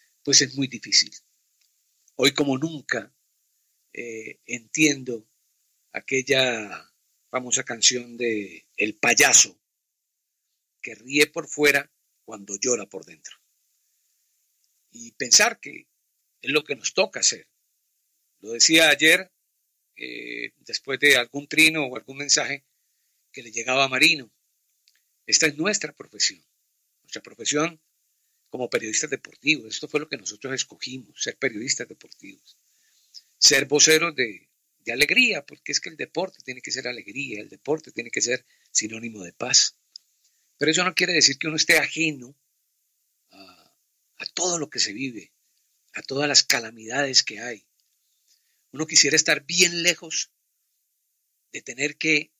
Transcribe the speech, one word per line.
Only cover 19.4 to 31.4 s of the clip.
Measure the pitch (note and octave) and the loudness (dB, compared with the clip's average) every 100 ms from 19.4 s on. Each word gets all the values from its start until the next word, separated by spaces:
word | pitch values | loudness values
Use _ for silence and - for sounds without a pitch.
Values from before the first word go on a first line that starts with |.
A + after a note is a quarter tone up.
| _ _ _ _ _ - | _ _ _ _ _ -16
eh, | B1 A#1+ A#1+ A#1+ A#1 - | -14 -12 -12 -10 -12 -14
después | - A2 - C3 | -12 -10 -8 0
de | D3 C3 | 4 4
algún | A#2+ C#3+ C#3+ | 2 -8 -2
trino | D#3 D#3 D#3+ C3 | 4 4 2 -4
o | A#2+ | -8
algún | - C3+ | -12 -8
mensaje | C#3+ D3+ B2 C#3 _ _ _ _ _ _ _ | 0 0 0 -8 _ _ _ _ _ _ _
que | C3+ | -20
le | A#2 | -12
llegaba | A#2 A#2 C3 C3+ | -8 -2 2 2
a | |
Marino. | B2+ - D3 A#2+ _ _ _ _ _ _ _ _ _ - | 4 4 2 -6 _ _ _ _ _ _ _ _ _ 0
Esta | A2+ D#3+ | 2 2
es | C#3+ | 0
nuestra | F#3 G3+ - | -2 -2 -6
profesión, | - - G#2 - F#2 _ _ _ _ _ _ | -12 -16 -4 -4 -4 _ _ _ _ _ _
nuestra | _ A2 | _ -16
profesión | - A2 A2+ D3 E3 D#3+ _ _ _ _ _ _ _ | -16 -8 -4 -2 -2 -6 _ _ _ _ _ _ _
como | B2+ B2 | -8 -4
periodistas | A#2+ A2 G#2+ D3 | -4 -2 -4 -2
deportivos. | C3+ - - C#3+ D3+ A2 | -6 -10 -4 -2 -2 -4
Esto | - D3 | -10 -6
fue | D3+ | -6
lo | D3+ | -6
que | C3 | -10
nosotros | F#2+ G#2 C3 | -10 -10 -6
escogimos, | C3 - - B2+ C3 C3 - | -6 -6 -12 -12 -12 -16 -10
ser | C3 | -10
periodistas | - | -4